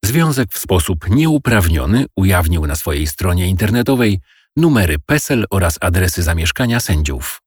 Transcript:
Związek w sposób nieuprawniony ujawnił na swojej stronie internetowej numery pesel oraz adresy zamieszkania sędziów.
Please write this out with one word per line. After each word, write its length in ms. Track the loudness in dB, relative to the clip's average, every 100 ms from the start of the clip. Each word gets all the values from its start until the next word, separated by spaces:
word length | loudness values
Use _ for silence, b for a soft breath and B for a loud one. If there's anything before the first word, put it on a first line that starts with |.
Związek 440 | 0 2 2 0 -4
w 60 | -6
sposób 520 | -2 -2 0 -4 0
nieuprawniony 960 | 2 2 2 2 2 2 0 2 0 0 0
ujawnił 500 | 2 2 2 0 -2
na 100 | -4
swojej 300 | -4 -4 -4
stronie 420 | -4 -2 0 0
internetowej 720 | 0 0 0 0 2 2 0 b b b 0
numery 400 | 2 4 2 -2 0
pesel 380 | -2 0 -2 0
oraz 280 | 0 0 0
adresy 420 | -2 0 0 0
zamieszkania 580 | -2 0 -2 -2 -2 -2
sędziów. 640 | 0 0 0 -4 -10 -14